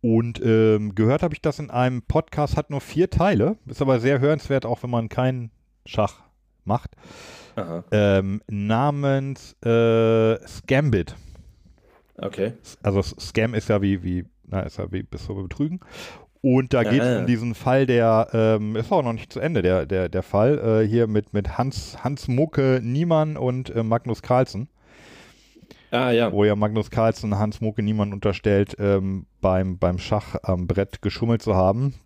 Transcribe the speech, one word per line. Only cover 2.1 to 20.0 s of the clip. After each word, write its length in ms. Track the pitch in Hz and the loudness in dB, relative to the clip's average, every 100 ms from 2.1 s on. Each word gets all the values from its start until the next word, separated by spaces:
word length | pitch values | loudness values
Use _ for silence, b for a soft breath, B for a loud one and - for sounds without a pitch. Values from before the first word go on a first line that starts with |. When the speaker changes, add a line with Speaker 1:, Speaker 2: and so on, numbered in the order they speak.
| 160 - - 147 - | -2 -2 -4 -2 -2
Speaker 1:
hat 120 | - | -4
nur 120 | 139 | -8
vier 280 | - 151 185 | -6 -2 0
Teile, 460 | - 185 147 131 214 - | 2 2 2 0 -2 -10
ist 140 | 117 | -4
aber 180 | 139 127 | 2 2
sehr 180 | 123 139 | 2 2
hörenswert, 460 | 139 151 - 139 120 | 2 0 -2 -4 -2
auch 180 | 123 | -6
wenn 60 | 123 | -2
man 180 | 120 113 | -2 -2
keinen 420 | - 127 127 113 _ _ _ - | -2 -2 -2 -10 _ _ _ -8
Schach 360 | - 104 - _ _ _ _ - | -2 -2 -4 _ _ _ _ -4
macht. 260 | 104 - - B B B B B - | -4 -4 -20 B B B B B -12
Speaker 2:
Aha. 300 | 90 85 - | -8 -10 -2
Speaker 1:
Ähm, 500 | 104 101 98 98 104 - | 2 4 2 0 -6 -8
namens, 1040 | 107 104 117 143 143 139 135 135 135 - _ | -6 0 0 0 0 0 0 -2 -10 -14 _
äh, 840 | 117 117 117 113 113 113 110 113 - | 0 2 4 4 4 4 4 0 -6
Scambit. 680 | - - 135 147 107 82 - b b b _ _ _ b b _ - | -18 0 2 2 0 -2 -10 b b b _ _ _ b b _ -12
Speaker 2:
Okay. 360 | 98 - 101 120 | -10 -4 -6 -6
Speaker 1:
S-, 140 | - - | -20 -6
also 160 | 104 98 | -2 0
S-, 160 | 95 - | -2 -8
Scam 340 | - - 113 | -6 -2 0
ist 160 | 107 - | -2 0
ja 120 | 104 | 0
wie, 220 | 98 98 | 2 0
wie, 220 | 90 90 87 _ - | -2 -6 -6 _ -8
na, 160 | 95 | -6
ist 160 | 92 - | -6 -8
ja 140 | 95 | -8
wie, 120 | 95 | -8
bis 220 | 101 - - | -10 -12 -10
zu 100 | 98 | -10
betrügen. 440 | 92 - 147 180 B B B B B _ | -10 -6 -6 -6 B B B B B _
Und 320 | 135 127 131 | 2 2 2
da 60 | 127 | 0
Speaker 2:
Ah. 40 | |
Speaker 1:
geht's 220 | 113 131 123 117 | 2 2 2 0
um 60 | 92 | 0
diesen 300 | 120 120 110 | 0 -2 -4
Fall, 300 | 131 131 131 | 0 2 4
der, 420 | 120 113 110 113 | 4 4 4 2
ähm, 420 | 117 110 110 107 110 | 2 4 2 0 -4
ist 160 | - | 0
auch 120 | 185 | 0
noch 100 | 127 | 0
nicht 180 | 113 - | -4 -10
zu 80 | 123 | -6
Ende, 220 | 147 139 | -2 0
der, 240 | 90 92 73 | 2 2 0
der, 240 | 92 | -2